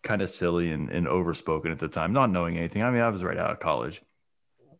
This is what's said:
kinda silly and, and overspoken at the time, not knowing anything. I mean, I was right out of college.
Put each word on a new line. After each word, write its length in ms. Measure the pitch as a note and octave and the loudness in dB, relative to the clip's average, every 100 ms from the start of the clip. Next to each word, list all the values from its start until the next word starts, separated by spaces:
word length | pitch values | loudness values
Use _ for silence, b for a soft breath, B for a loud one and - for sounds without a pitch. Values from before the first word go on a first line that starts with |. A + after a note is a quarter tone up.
kinda 240 | - G#2 F#2+ | -4 -2 -2
silly 420 | - F2 E2+ E2+ | 0 2 2 2
and, 180 | D#2+ D2 | 0 -2
and 200 | D#2+ D#2+ | 0 2
overspoken 640 | E2+ E2+ D#2 - D#2 D#2+ | 2 2 -2 -2 -2 0
at 80 | E2 | -4
the 80 | D#2 | -4
time, 240 | E2 D#2+ | -2 0
not 180 | B2 B2+ | 2 4
knowing 280 | F2+ E2+ E2+ | 2 0 -2
anything. 240 | E2+ G#2 | -2 0
I 80 | A#2 | 0
mean, 80 | B2 | 4
I 80 | A#2 | 2
was 160 | G2+ | 2
right 140 | F2+ - | -2 -2
out 120 | D#2+ | -2
of 80 | D2+ | -2
college. 440 | E2+ C#2 B1 F2 _ _ _ _ _ _ _ | -2 -2 -2 -8 _ _ _ _ _ _ _